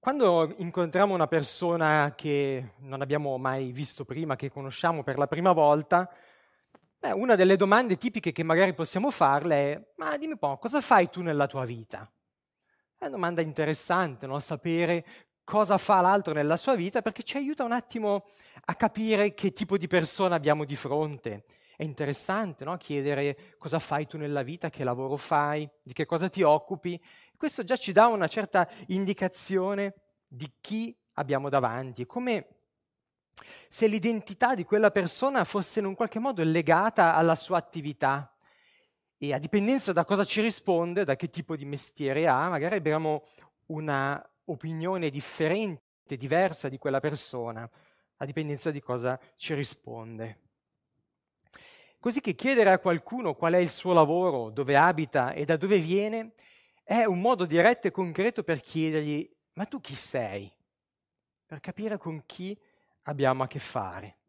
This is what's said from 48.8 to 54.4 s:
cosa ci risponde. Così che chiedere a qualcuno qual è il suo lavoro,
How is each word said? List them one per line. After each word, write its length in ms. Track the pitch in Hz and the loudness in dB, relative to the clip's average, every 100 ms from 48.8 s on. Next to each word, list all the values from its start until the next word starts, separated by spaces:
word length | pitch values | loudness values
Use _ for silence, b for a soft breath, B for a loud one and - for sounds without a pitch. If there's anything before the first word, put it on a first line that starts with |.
cosa 380 | - 123 123 131 b b | -6 -4 -4 -6 b b
ci 200 | - 151 | -6 -4
risponde. 840 | 139 - - 117 113 113 113 107 _ _ _ _ _ _ _ _ _ _ _ B B B B B | -4 -8 -14 -14 -14 -12 -12 -14 _ _ _ _ _ _ _ _ _ _ _ B B B B B
Così 220 | 233 240 | -4 -2
che 140 | - 156 | -4 -4
chiedere 340 | 254 262 202 | 0 4 6
a 80 | 185 | 6
qualcuno 560 | 190 170 - 247 214 | 4 -2 -4 -6 -6
qual 200 | 139 165 | -2 2
è 40 | 180 | 2
il 120 | 175 | 2
suo 220 | - 185 | -2 2
lavoro, 580 | 170 151 170 180 139 | 6 6 4 0 -2